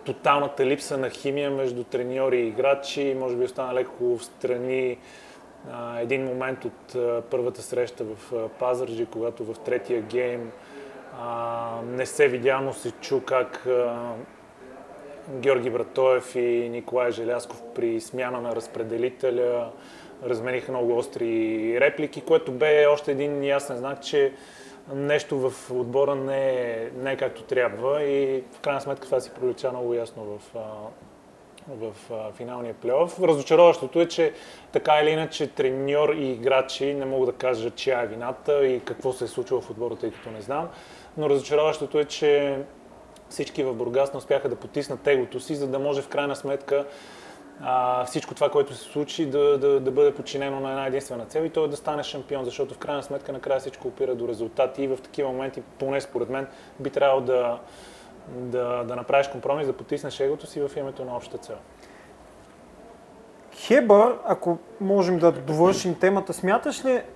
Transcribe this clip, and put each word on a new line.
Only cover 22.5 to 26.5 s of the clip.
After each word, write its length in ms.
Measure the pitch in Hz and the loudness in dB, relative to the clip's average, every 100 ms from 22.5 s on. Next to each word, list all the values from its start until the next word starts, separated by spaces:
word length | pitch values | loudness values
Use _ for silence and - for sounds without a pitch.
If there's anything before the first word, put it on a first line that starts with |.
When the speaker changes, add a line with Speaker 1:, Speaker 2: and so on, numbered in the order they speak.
Speaker 1:
бе 340 | 127 151 151 147 | 0 4 6 6
още 260 | 147 147 | 6 2
един 320 | 139 147 143 | -2 0 -2
ясен 320 | 139 139 139 123 | 0 0 -2 -6
знак, 260 | 131 135 | -6 -8
че 300 | - 147 139 135 - - - - - | 0 2 2 0 -20 -20 -20 -20 -10
нещо 560 | 139 143 147 - 139 127 | -4 2 2 2 0 0
в 200 | 127 - | -2 -6
отбора 440 | 127 120 135 139 | -4 0 2 4
не 360 | 139 135 135 135 | 2 -2 0 0